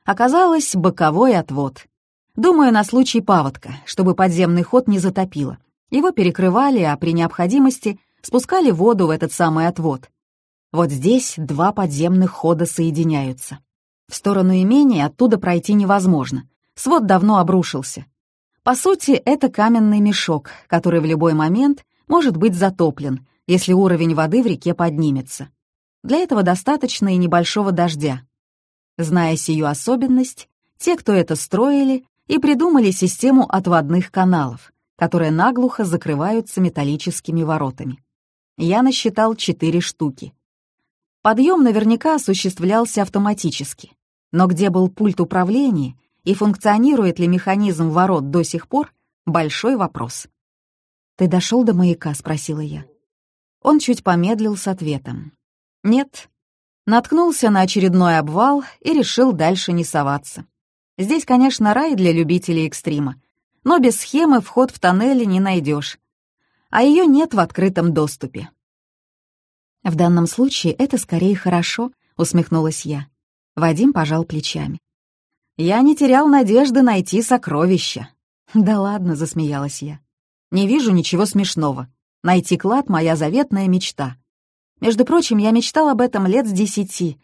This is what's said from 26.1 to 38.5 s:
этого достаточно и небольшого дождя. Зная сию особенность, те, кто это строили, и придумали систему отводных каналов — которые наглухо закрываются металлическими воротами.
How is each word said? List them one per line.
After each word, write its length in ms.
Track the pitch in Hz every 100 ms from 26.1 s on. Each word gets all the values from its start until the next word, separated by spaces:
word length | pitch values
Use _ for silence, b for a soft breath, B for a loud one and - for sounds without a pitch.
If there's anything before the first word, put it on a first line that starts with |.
| 285
этого 240 | 359 226
достаточно 720 | 180 180 - 294 254 - 202
и 40 | 185
небольшого 520 | 175 175 170 214 196
дождя. 520 | 180 175 156 147 131 - _ _ _ _ _ _ -
Зная 380 | 165 180 165 165
сию 320 | - 156 151
особенность, 800 | 143 - 254 254 254 254 - - _ _ -
те, 200 | - 349
кто 160 | -
это 240 | 196 170 156
строили, 680 | - 190 254 285 269 262 - _ -
и 120 | 294
придумали 520 | 294 277 339 294 214
систему 540 | 185 185 - 247 269 233
отводных 640 | 190 185 170 147 175 180
каналов — 600 | - 185 180 135 120 _ _ _ -
которые 340 | 175 175 156
наглухо 540 | 156 208 247 247 -
закрываются 760 | 202 160 - 147 170 226 226 -
металлическими 840 | 185 - 143 147 - - - 165
воротами. 600 | 156 156 139 127 - 127 _ _ _ _ _